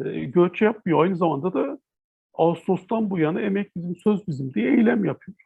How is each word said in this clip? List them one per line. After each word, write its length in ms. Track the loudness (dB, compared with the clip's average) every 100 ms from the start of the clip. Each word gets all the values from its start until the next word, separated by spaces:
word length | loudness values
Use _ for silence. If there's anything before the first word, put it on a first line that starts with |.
| -8
e, 140 | -6
göç 420 | -2 2 2 4
yapmıyor. 420 | 0 0 0 2
Aynı 120 | 2 2
zamanda 380 | -2 -2 -2
da 260 | -2 -4 -6 _ _ _ _ _
Ağustos'tan 760 | 0 0 0 -2 -2 -2 -4 -2
bu 100 | 0
yana 220 | 0 0
emek 340 | -2 -2 -4 -8
bizim, 200 | -8 -2
söz 320 | 0 0 -2
bizim 260 | -6 -6
diye 180 | -2 2
eylem 340 | 4 4 2 0
yapıyor. 320 | -4 -10 -18